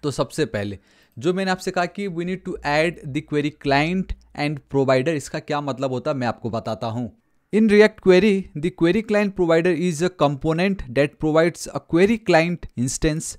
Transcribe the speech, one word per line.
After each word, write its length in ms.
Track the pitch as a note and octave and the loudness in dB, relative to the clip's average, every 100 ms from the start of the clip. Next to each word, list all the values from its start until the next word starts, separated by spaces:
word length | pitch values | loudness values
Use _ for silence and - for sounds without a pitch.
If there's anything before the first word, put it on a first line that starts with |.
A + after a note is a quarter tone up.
तो 80 | D3 | -6
सबसे 340 | C3+ C3+ - D3 | -4 -4 -2 -4
पहले 340 | G#2+ G2+ F#2+ _ _ _ - | -4 -6 -10 _ _ _ -6
जो 160 | C3+ | -2
मैंने 180 | F#3 F#3+ | -2 -2
आपसे 200 | F#3 - | -4 -4
कहा 140 | F3+ F3 | -4 -4
कि 220 | - G3+ | -4 -8
we 180 | E3 F3 | -6 -6
need 180 | F#3 F#3 | -6 -8
to 60 | F3 D3 | -8 -2
add 340 | D3 E3 E3 D3+ | 0 0 -2 -8
the 140 | C3+ D3 | -8 -4
query 180 | D3 D3 - | -2 -2 -4
client 500 | C#3+ C#3 D#3 F#3 F#3 - _ - | 0 2 2 -2 -4 -8 _ -6
and 200 | D3 D3 _ C#3 | -6 -6 _ 0
provider, 340 | C3 C3 C3 | 2 2 2
इसका 300 | D#3 - D#3 | -2 -6 -10
क्या 220 | - D3 | -6 -6
मतलब 300 | C#3+ B2 C3+ | -4 -6 -4
होता 200 | B2+ D3+ | -4 -4
है 60 | C#3 | -4
मैं 100 | B2 | -4
आपको 220 | A2 A#2+ | -4 -6
बताता 380 | A2 A2+ A2 A#2 | -6 -6 -6 -6
हूँ। 240 | A2+ A#2 _ _ _ _ | -6 -8 _ _ _ _
In 120 | G3+ A3 | 2 4
React 320 | G#3 G#3+ G#3 F#3 | 6 6 4 4
query, 280 | F3+ G#3+ F#3+ F#3+ D#3 | 6 6 2 -4 -6
the 120 | D#3 - | -6 0
query 200 | E3 F#3+ | 0 0
client 300 | A3 G#3 G#3 G3 | 0 0 0 -2
provider 380 | F3 E3 E3+ E3 | 2 2 2 0
is 180 | F3+ D3+ | -2 0
a 80 | F3+ - | -2 0
component 600 | C#3+ C#3+ D#3 D#3+ F#3+ G3 B2 | 0 0 -2 0 0 -2 -4
that 280 | A#2 D3 _ | 0 0 _
provides 440 | D#3 D#3 E3+ E3 - | 0 4 2 0 -10
a 120 | - _ | -10 _
query 240 | E3 G3 A3+ - | 2 4 2 4
client 380 | E3+ E3 F3 - - | 4 4 -2 -8 -6
instance 480 | B2+ - D#3+ D3+ - | -4 0 -2 -2 -6